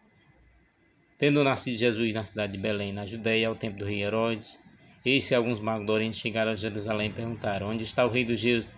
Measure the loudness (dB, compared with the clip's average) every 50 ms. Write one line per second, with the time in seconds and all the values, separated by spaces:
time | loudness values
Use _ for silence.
0 | _ _ _ _ _ _ _ _ _ _ _ _ _ _ _ _ _ _ _ _
1 | _ _ _ 2 2 4 4 6 4 4 2 0 0 -2 0 2 2 2 2 2
2 | 0 0 0 -2 -4 -4 -4 -4 -4 -2 -2 -4 -2 -2 -2 -2 -2 -4 -6 -6
3 | -8 -8 -8 -4 0 2 2 2 2 2 0 -2 -6 -8 -6 -6 -6 -4 -2 -2
4 | -2 0 0 0 2 0 0 -2 -6 -10 -14 -16 -18 -20 -20 -20 -20 -20 -16 -4
5 | 0 2 4 4 4 4 2 2 2 2 0 -2 -2 -2 -2 -2 0 0 2 2
6 | 2 0 -2 -4 -4 -2 0 0 0 0 0 -2 -4 -4 -4 -4 -4 -2 -2 0
7 | -2 -2 -4 -4 -6 -6 -6 -6 -4 -4 -2 -2 -2 -4 -4 -4 -4 -2 2 4
8 | 4 4 4 2 0 0 0 0 2 2 2 2 0 -4 -10